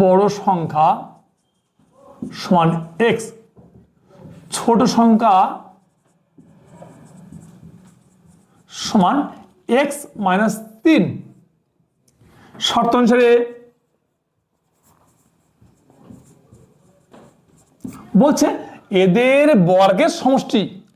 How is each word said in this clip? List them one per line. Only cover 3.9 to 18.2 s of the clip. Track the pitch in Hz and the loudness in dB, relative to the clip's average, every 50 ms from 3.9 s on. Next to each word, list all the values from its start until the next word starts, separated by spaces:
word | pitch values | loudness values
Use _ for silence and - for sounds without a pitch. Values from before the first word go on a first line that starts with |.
| _ _ _ _ _ - - - - - - - - | _ _ _ _ _ -20 -20 -20 -20 -20 -20 -14 -12
ছোট | - - - 233 202 254 202 - | -8 -2 0 0 2 2 0 0
সংখ্যা | 226 233 226 226 214 233 220 196 185 202 240 - - - - - _ _ _ _ _ _ _ _ _ _ _ _ - - _ - _ _ _ - - - - - - - - - - - - - - - - - - - - - - - - _ _ _ _ _ _ _ _ _ _ _ _ _ _ _ _ - | 2 2 2 2 2 2 2 2 2 2 0 -4 -12 -18 -20 -20 _ _ _ _ _ _ _ _ _ _ _ _ -20 -20 _ -20 _ _ _ -20 -20 -20 -20 -20 -20 -20 -20 -20 -20 -20 -20 -20 -20 -20 -20 -20 -20 -20 -20 -20 -20 -20 -20 _ _ _ _ _ _ _ _ _ _ _ _ _ _ _ _ -16
সমান | - - - - 220 175 180 240 285 285 - - - - _ _ _ _ - 233 254 | -12 -12 -2 0 2 2 2 0 -2 -4 -6 -10 -18 -20 _ _ _ _ -2 0 0
এক্স | 294 285 - - - - - - 202 | 0 -2 -6 -10 -14 -18 -14 -6 -4
মাইনাস | 185 185 190 220 214 - - - - - - _ | -2 0 0 0 -2 -4 -6 -12 -20 -20 -4 _
তিন। | 330 320 262 175 135 110 - - - - _ _ _ _ _ _ _ _ _ _ _ _ _ _ _ _ _ _ _ _ _ _ - _ - - - | 2 2 2 0 -2 -4 -12 -16 -20 -20 _ _ _ _ _ _ _ _ _ _ _ _ _ _ _ _ _ _ _ _ _ _ -20 _ -8 -6 -4
শর্ত | - 240 226 240 233 247 | -2 -2 -2 0 2 2
অনুসারে | 247 220 247 247 247 240 240 240 240 - - - - _ _ _ _ _ _ _ _ _ _ _ _ _ _ _ _ _ _ _ _ _ _ _ _ _ _ _ _ _ _ _ _ _ _ _ _ _ _ _ _ _ _ _ _ _ _ _ - - - - _ _ _ _ _ _ - _ _ _ _ _ _ _ _ _ _ _ _ - - - _ _ _ _ _ _ _ _ _ _ _ - - - - - - 190 | 2 2 4 4 4 4 4 2 2 -2 -8 -18 -20 _ _ _ _ _ _ _ _ _ _ _ _ _ _ _ _ _ _ _ _ _ _ _ _ _ _ _ _ _ _ _ _ _ _ _ _ _ _ _ _ _ _ _ _ _ _ _ -20 -20 -20 -20 _ _ _ _ _ _ -20 _ _ _ _ _ _ _ _ _ _ _ _ -20 -20 -20 _ _ _ _ _ _ _ _ _ _ _ -18 -18 -18 -20 -4 0 2